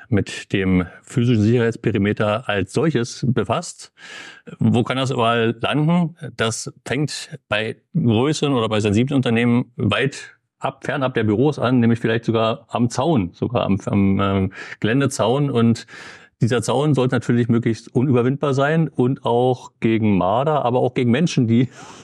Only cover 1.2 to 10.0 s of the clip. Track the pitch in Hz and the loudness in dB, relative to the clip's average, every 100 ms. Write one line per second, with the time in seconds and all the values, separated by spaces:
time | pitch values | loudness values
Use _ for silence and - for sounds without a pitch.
1.2 | 120 117 104 123 117 110 120 107 101 110 | 2 2 4 2 0 0 -2 0 0 0
2.2 | 107 104 - 104 92 - 160 127 120 - | 0 -2 -2 -4 -2 -2 0 0 -4 -4
3.2 | 131 117 98 139 175 - - _ - - | -2 -2 -2 -4 -6 -14 -20 _ -20 -18
4.2 | - - - - 113 113 120 127 131 127 | -20 -20 -20 -2 0 2 0 -2 -2 0
5.2 | 113 117 113 117 101 123 151 175 165 - | 0 2 0 -2 -2 0 2 2 0 -4
6.2 | 127 113 - - - - - 120 147 - | -14 -4 -4 -4 -10 -14 -6 -4 -4 -6
7.2 | - 151 _ 107 110 - _ 170 120 107 | -14 -18 _ -4 -4 -8 _ -2 2 2
8.2 | 139 156 147 131 110 107 104 101 131 143 | 2 0 0 0 0 0 2 2 2 0
9.2 | 123 113 120 120 - - 113 113 | 2 2 2 2 -2 -4 -2 0